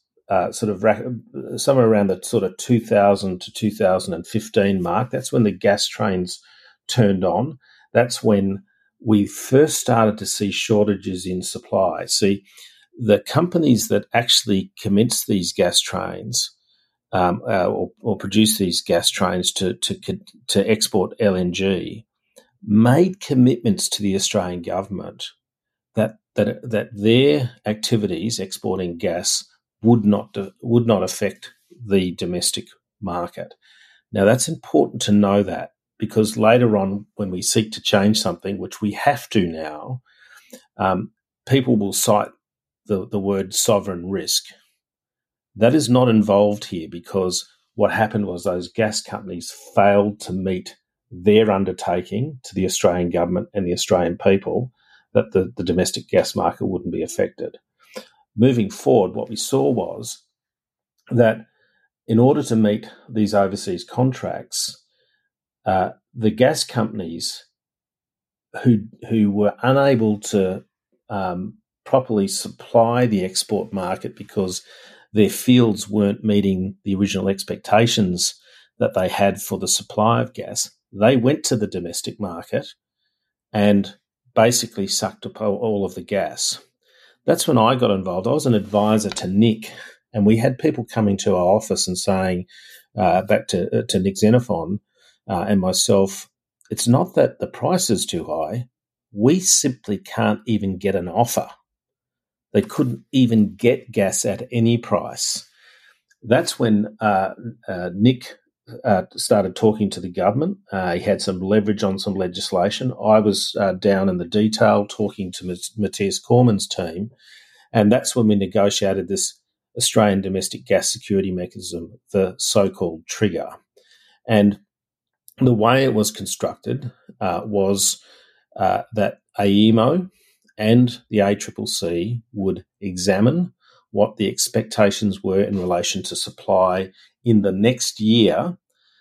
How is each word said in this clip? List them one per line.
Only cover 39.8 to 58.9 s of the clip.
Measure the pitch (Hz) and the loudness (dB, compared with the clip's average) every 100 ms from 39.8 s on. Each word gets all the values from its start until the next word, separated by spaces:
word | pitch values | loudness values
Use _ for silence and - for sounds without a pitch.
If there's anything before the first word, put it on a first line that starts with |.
| - 127 _ _ _ - _ - _ - | -12 -12 _ _ _ -20 _ -20 _ -4
um, | 95 92 - _ _ _ - | -2 -2 -4 _ _ _ 0
people | 135 131 113 | 2 2 0
will | 101 | 0
cite | - - 113 - _ _ _ _ _ - | -2 2 2 0 _ _ _ _ _ -6
the, | 98 92 | -4 -4
the | 101 | -4
word | 98 98 95 - | -2 -2 -2 -2
sovereign | - 104 95 87 90 | 2 0 0 -8 -6
risk. | 98 - - - - _ _ _ _ _ _ _ _ _ - | -6 -4 -4 -6 -20 _ _ _ _ _ _ _ _ _ 0
That | 113 | 4
is | 151 120 | 4 4
not | 127 123 | 4 6
involved | 110 104 101 104 104 - | 4 4 4 2 0 -8
here, | 90 78 | -10 -10
because | 87 - 98 92 90 - _ _ | -14 -6 -4 -2 -4 -8 _ _
what | - 101 | 0 0
happened | - 107 110 98 | 2 0 -2 -4
was | 87 | -6
those | 98 90 87 | -4 -4 -6
gas | - 107 107 | -2 -2 -2
companies | - 104 101 87 - - - - | -8 -12 -12 -12 -14 -18 -4 2
failed | 101 101 104 101 | 6 6 2 -2
to | - | -8
meet | 92 95 92 - - _ _ _ | -6 -4 -6 -8 -20 _ _ _
their | 92 95 107 107 | -2 4 6 6
undertaking | 98 95 92 - 90 90 110 147 135 | 2 0 -4 -4 -4 -4 -6 -6 -8
to | - 98 | -10 -4
the | 92 | -2
Australian | - 92 87 87 | 2 0 2 0
government | 87 87 90 - | 0 0 -2 -4
and | 101 87 | -4 -4
the | |
Australian | 87 - 90 85 87 | -2 0 0 0 0
people | 98 95 - - 127 _ _ _ _ | 2 2 0 -4 -6 _ _ _ _
that | - - | -2 0
the, | 95 92 - | 0 -2 -4
the | |
domestic | 90 87 - - - | -2 0 -2 -4 -2
gas | 92 - 104 | 0 0 -2
market | 87 - 104 | -4 -2 -6
wouldn't | 90 90 | -6 -6
be | - | -6
affected. | - - 95 - - - _ _ _ - - _ _ 104 | -6 -4 -6 -6 -14 -14 _ _ _ -20 -20 _ _ 2
Moving | 127 120 98 | 4 4 -2
forward, | - 139 | -2 2